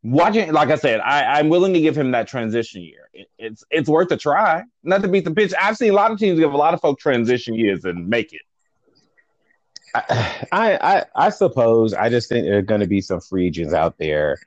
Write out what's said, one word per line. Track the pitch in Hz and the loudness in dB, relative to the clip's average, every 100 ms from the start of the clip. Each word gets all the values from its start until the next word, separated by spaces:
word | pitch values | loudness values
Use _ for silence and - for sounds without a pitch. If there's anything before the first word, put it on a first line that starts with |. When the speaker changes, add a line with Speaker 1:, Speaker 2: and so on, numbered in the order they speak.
Speaker 1:
watching, | 110 135 220 220 175 | 0 2 2 2 0
like | 156 143 | 0 2
I | 151 | 2
said, | 139 110 | 0 0
I, | 120 143 123 147 | 0 0 0 0
I'm | 151 | 2
willing | 175 190 | 2 2
to | 175 | 2
give | 156 147 | 0 0
him | 131 | -2
that | 123 110 | -2 -4
transition | 131 113 117 113 98 | -6 -4 -4 -6 -12
year. | 85 - - | -18 -20 -20
It, | - 101 _ | -20 -20 _
it's, | 113 110 _ | -16 -16 _
it's | 156 151 | -4 0
worth | 156 180 | 0 2
a | 151 | -2
try. | 151 151 208 160 220 _ | 0 0 0 -2 -6 _
Nothing | 160 196 196 | -2 -2 2
beats | 190 175 | -2 0
the | |
pitch. | 160 202 175 | -2 -2 0
I've | 196 220 | -2 0
seen | 233 | 2
a | |
lot | 196 214 | 2 2
of | 214 | 0
teams | 208 165 | 0 2
give | 160 | 0
a | 143 | 2
lot | 151 | 0
of | 170 | 0
folk | 156 139 | -2 -2
transition | 156 123 113 123 120 | -2 0 0 -2 -2
years | 113 110 95 92 | -2 0 0 -4
and | 87 87 | -8 -4
make | 117 - | -4 -4
it. | 76 _ _ _ _ _ _ _ _ _ _ _ _ _ - _ | -14 _ _ _ _ _ _ _ _ _ _ _ _ _ -20 _
Speaker 2:
I, | - - 120 98 - - | -8 -2 -2 -4 -6 -4
I, | 190 226 190 160 196 | 0 2 2 2 0
I, | - - | 0 0
I | 175 | 0
suppose. | 208 190 - 117 113 113 | 2 0 2 4 4 2
I | - 113 | 0 0
just | 120 - | 0 0
think | 120 | -2
there | 85 101 | 0 0
are | |
gonna | 98 107 98 | 0 0 0
be | 98 | -2
some | - 90 | -2 -8
free | - 95 90 | -4 -2 -2
agents | 80 82 | -2 -2
out | 82 82 - | 0 0 -2
there | 78 76 76 67 | -4 -2 -2 -4